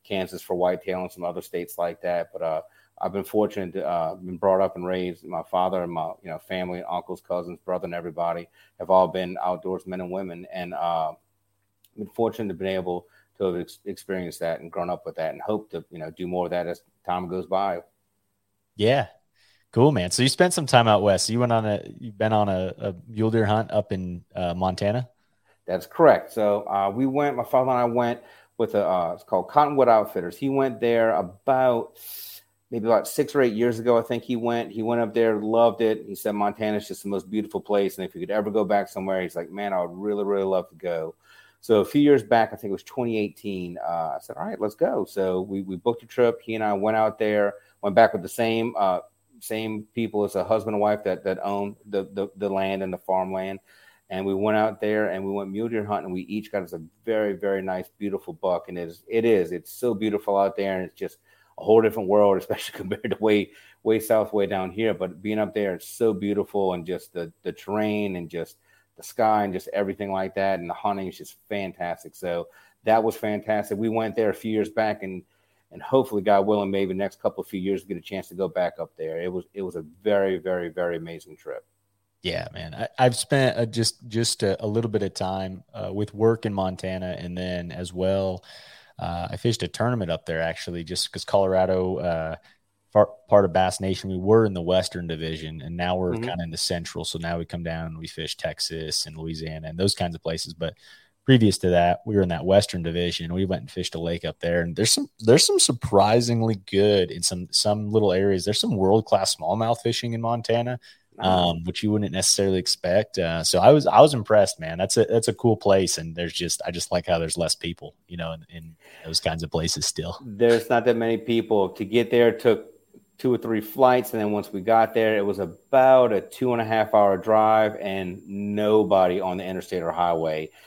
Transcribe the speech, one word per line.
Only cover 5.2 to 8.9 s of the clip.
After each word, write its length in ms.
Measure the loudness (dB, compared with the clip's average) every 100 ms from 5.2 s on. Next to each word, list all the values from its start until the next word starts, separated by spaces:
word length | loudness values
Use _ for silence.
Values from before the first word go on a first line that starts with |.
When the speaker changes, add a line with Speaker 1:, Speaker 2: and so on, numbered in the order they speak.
| -10
Speaker 1:
My 160 | -10
father 400 | -4 -2 0 -2
and 80 | -4
my, 200 | -6 -8 -10
you 80 | -12
know, 80 | -14
family, 460 | -8 -6 -6 -8
uncles, 380 | -6 -8 -8 -14
cousins, 360 | _ -6 -6 -12
brother, 220 | -6 -6 -4
and 100 | -8
everybody 520 | -8 -4 -4 -4 -10 _ _ _
have 120 |
all 180 | 4